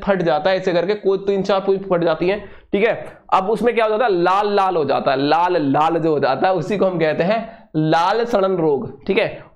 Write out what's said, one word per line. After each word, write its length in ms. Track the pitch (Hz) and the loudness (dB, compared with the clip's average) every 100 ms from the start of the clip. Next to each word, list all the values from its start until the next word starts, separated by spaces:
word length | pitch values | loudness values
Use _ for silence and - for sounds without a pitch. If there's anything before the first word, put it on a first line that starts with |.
फट 200 | 196 190 | -2 0
जाता 280 | 170 151 190 | 0 0 0
है, 60 | 190 | 0
ऐसे 160 | 190 | 0
करके 220 | 170 175 208 | 0 0 -2
कोई 220 | 190 196 | 0 0
तीन 220 | 196 196 | 0 -2
चार 180 | 190 190 | 0 0
पोई 180 | 196 196 | 0 -2
फट 240 | 196 175 | 0 0
जाती 240 | 170 160 175 | 0 0 -2
है, 100 | 208 - - - | -2 -6 -18 -6
ठीक 120 | 202 | 0
है। 360 | 220 165 - - - | 0 0 -8 -18 0
अब 180 | 185 190 | 0 2
उसमें 240 | 220 240 | 0 0
क्या 100 | 226 | 2
हो 60 | 220 | 0
जाता 140 | 214 | 2
है, 60 | 240 | 0
लाल 360 | 175 180 190 208 | 2 2 2 2
लाल 260 | 202 190 175 | 2 2 0
हो 80 | |
जाता 260 | 135 131 143 | 0 0 0
है, 60 | 135 | 0
लाल 380 | 143 156 180 175 | 2 2 2 0
लाल 360 | 139 147 160 165 | 0 2 2 0
जो 120 | 160 | 0
हो 80 | 147 | 0
जाता 280 | 131 135 185 | 0 0 0
है 60 | |
उसी 220 | 190 147 202 | 0 -2 0
को 80 | 190 | 0
हम 120 | 175 | 0
कहते 240 | 156 156 | 0 0
हैं 460 | 170 226 - - - 156 | 0 -2 -4 -14 -8 -2
लाल 480 | 156 160 175 226 | 0 2 2 0
सड़न 320 | 233 220 190 180 | 0 0 0 0
रोग, 320 | 160 135 - - | 0 0 -4 -8
ठीक 140 | - 202 | -4 -2
है, 260 | 170 - - | -2 -6 -8